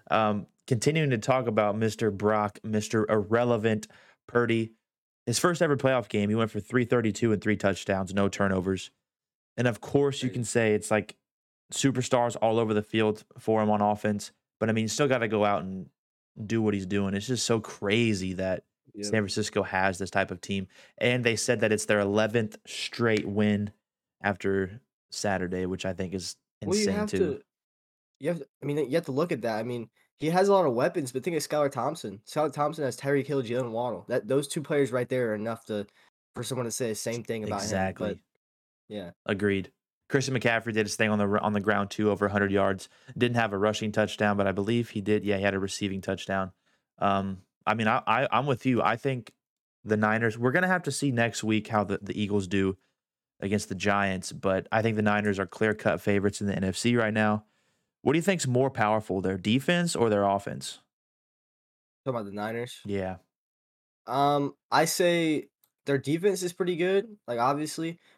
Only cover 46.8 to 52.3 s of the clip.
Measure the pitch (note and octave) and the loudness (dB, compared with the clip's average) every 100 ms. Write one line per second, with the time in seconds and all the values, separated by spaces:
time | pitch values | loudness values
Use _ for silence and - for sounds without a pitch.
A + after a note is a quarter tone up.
46.8 | _ - G2+ G2 G2 F#2 _ _ - A2 | _ -2 0 0 -2 -8 _ _ -2 0
47.8 | A2 B2 - A2+ C#3 A#2 C#3+ A#2+ C3 A#2+ | 2 0 2 0 2 0 0 0 0 2
48.8 | F#2+ A#2 C#3 B2+ - _ _ _ _ _ | 2 0 -2 -4 -8 _ _ _ _ _
49.8 | - G#2+ G#2+ A2 A2+ A#2 B2 D#3+ F#3 F#3 | -2 2 2 2 0 0 0 2 2 0
50.8 | D#3 C3+ C#3+ A#2+ A#2 - A2 A2 G#2 A2 | -2 -2 0 2 0 0 0 0 0 -2
51.8 | G2+ G2 G2 - G2+ | 0 -4 -4 -4 0